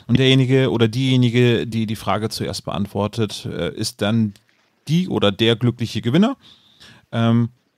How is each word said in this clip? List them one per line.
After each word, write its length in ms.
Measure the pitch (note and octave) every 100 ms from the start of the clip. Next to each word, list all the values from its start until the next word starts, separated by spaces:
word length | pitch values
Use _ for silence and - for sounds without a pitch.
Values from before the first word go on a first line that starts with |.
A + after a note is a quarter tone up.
| -
und 120 | A#2+
derjenige 520 | C3 C3 B2+ C3 C3
oder 160 | A2 A#2
diejenige, 760 | A#2+ C3 B2+ B2 A#2+ B2 A2+ A2+
die 180 | A2+ A2
die 100 | A2
Frage 340 | - G2 G#2+
zuerst 360 | - D2 G2+ -
beantwortet, 800 | - G2 G2 G#2 - G#2 - G#2+
äh, 280 | - E2+
ist 280 | - G#2+ -
dann 320 | G2+ A#2 G#2+ G2+ _ _ _ _ -
die 180 | E3 F#3
oder 240 | A2 G#2
der 240 | F#2+ A2+ A#2
glückliche 460 | B2 A#2 A2+ A2
Gewinner. 340 | A#2+ D3+ A3 C4+ - - _ _ - - -
Ähm, 380 | A#2+ A#2 A#2 A#2 _ _